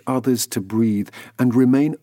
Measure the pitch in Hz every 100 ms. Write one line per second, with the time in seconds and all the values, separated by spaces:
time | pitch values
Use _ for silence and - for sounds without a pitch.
0 | - 131 127 117 - 117 95 110 113 104
1 | 101 - - - 123 120 127 135 151 -